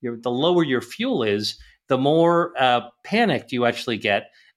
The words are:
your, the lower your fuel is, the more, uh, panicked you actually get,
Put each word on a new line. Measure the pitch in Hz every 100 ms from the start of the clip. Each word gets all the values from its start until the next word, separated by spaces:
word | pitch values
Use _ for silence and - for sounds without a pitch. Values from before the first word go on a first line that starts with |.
your, | 123 117
the | 123
lower | 123 165 175
your | 156 123
fuel | 117 - 247 208
is, | 110 104 107 - - _ -
the | 131
more, | 139 160 170 170 170 131
uh, | 127 120 117 -
panicked | - 214 226 123 -
you | 123 120
actually | 117 - 107
get, | 107 101 - _ _